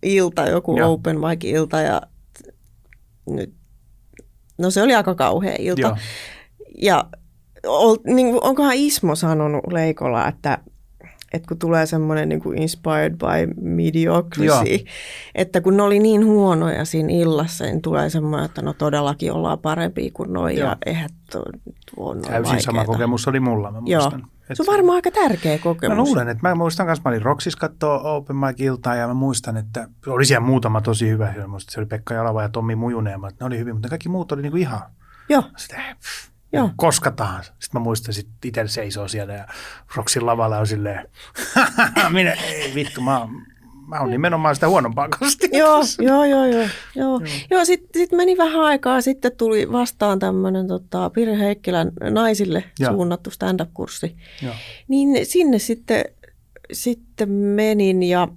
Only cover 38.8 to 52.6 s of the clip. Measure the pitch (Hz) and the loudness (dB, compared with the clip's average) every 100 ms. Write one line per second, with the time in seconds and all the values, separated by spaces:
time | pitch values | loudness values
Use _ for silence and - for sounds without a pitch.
38.8 | 104 98 101 110 98 101 98 - - - | -8 -8 -8 -8 -8 -12 -14 -16 -16 -20
39.8 | - - - - 117 117 110 107 107 107 | -10 -8 -2 0 0 2 2 2 0 -2
40.8 | 101 98 - - - - - - 262 - | -4 -8 -12 -20 -18 -12 -2 2 2 4
41.8 | 226 233 185 180 180 160 160 156 143 135 | 2 4 2 4 2 0 -6 -6 -6 -4
42.8 | 139 - 127 135 113 123 - _ - - | -6 -4 0 0 -2 -12 -18 _ -20 -20
43.8 | 147 156 131 123 170 165 156 139 160 185 | -12 -4 -2 0 0 2 2 2 4 4
44.8 | 123 117 147 - 277 - - 277 311 302 | 2 -2 -4 -2 -2 0 0 4 6 6
45.8 | 277 - 247 277 294 277 262 233 220 - | 4 2 4 6 6 4 4 2 0 -4
46.8 | - 269 269 262 160 143 139 370 339 359 | -12 -4 -2 -2 -4 -8 0 2 4 2
47.8 | 359 330 349 349 359 370 330 320 311 285 | 0 -2 0 2 2 4 2 4 2 2
48.8 | 254 254 247 269 247 247 226 214 - 240 | 2 0 0 0 -2 0 0 2 0 0
49.8 | 240 - 208 190 190 190 190 190 185 185 | -2 0 0 2 0 0 0 0 -2 -4
50.8 | 185 180 180 226 226 214 202 208 196 180 | -6 -4 -2 0 0 0 0 -2 -2 -2
51.8 | 165 165 - 214 226 214 190 165 | -2 -4 -2 2 2 2 0 -2